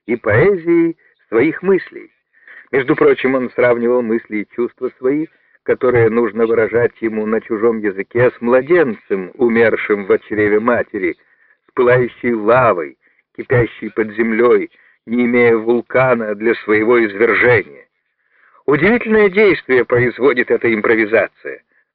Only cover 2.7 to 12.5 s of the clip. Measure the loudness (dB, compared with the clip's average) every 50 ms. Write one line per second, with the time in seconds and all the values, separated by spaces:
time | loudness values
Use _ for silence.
2.7 | -4 -4 0 0 0 2 2 2 2 2 -2 -2 -2 -2 -4 -6 -4 -2 0 0
3.7 | 0 0 0 0 0 0 0 -2 -4 -4 -4 -6 -8 -8 -8 -8 -6 -6 -6 -6
4.7 | -6 _ -10 -10 -10 _ -4 -2 -2 -2 -4 -8 _ _ _ _ _ _ _ -6
5.7 | -4 0 0 0 2 2 2 2 2 0 -2 -2 0 -2 -2 0 0 0 0 0
6.7 | 0 0 -2 -2 -4 _ -6 -6 -4 -4 -4 -4 -4 -4 -4 -6 -6 -2 0 -2
7.7 | -2 0 -4 -6 -6 -6 -10 -6 _ 0 0 0 0 -2 -2 0 0 0 2 2
8.7 | 2 2 2 0 -4 -10 _ _ -6 -6 -6 -10 -6 -2 -2 0 2 2 2 2
9.7 | 2 -2 -2 -4 -4 -4 0 -2 -2 -2 -2 -6 -2 -2 0 2 2 0 0 0
10.7 | -2 -2 -2 -6 -6 -6 -6 -6 -6 -8 _ _ _ _ _ _ _ _ _ _
11.7 | _ 0 2 2 2 2 0 -2 -6 -8 -6 -4 -4 -2 0 0